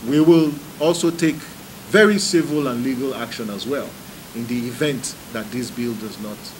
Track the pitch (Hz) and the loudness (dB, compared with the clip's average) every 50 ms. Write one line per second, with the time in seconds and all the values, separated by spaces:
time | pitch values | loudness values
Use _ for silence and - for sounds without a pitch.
0 | - 113 135 151 156 160 170 165 160 151 147 147 - - - - 147 160 170 165 | -2 2 4 6 8 8 8 8 8 4 0 -4 -10 -14 -6 0 2 2 2 4
1 | - 170 165 170 170 160 147 - - - - - - - - - - - 113 202 | 2 0 2 2 0 0 0 0 -8 -14 -16 -16 -16 -16 -16 -16 -12 2 6 6
2 | 220 208 208 196 202 - - 170 156 - 147 151 143 139 123 120 123 131 135 123 | 8 8 6 4 2 2 2 2 2 2 0 0 0 0 -2 -2 0 -2 -2 -2
3 | 131 135 127 110 117 117 117 - 117 107 104 98 - 110 139 139 107 90 - - | -2 -4 -4 -4 -6 -8 -6 -8 -6 -6 -6 -6 -4 -4 -4 -4 -4 -6 -10 -14
4 | - - - - - - - 113 117 113 120 123 120 123 120 - 151 151 139 120 | -16 -16 -16 -16 -16 -12 -8 -8 -6 -2 -2 -2 -2 -4 -4 -2 0 0 0 -2
5 | - - - - - - 117 117 110 104 104 123 123 107 98 117 120 120 117 104 | -4 -8 -10 -10 -16 -10 -8 -8 -8 -6 -4 -6 -6 -6 -4 -4 -4 -4 -4 -4
6 | 104 110 95 92 107 104 104 98 - - - - | -8 -10 -10 -10 -10 -10 -10 -12 -14 -16 -16 -16